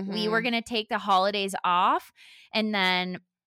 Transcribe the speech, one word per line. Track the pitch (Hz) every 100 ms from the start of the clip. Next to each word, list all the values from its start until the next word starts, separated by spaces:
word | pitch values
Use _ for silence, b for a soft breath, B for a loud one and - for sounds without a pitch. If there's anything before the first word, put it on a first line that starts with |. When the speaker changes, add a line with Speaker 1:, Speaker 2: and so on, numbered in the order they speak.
| 196
Speaker 1:
we | 214 214
were | 220
Speaker 2:
Mm-hmm. |
Speaker 1:
gonna | 240 233
take | 226 233 214
the | 214
holidays | 202 185 196 202 196 185
off. | 180 180 208 339 - B B B B
And | 220 214
then | 202 185 180 180 180 - _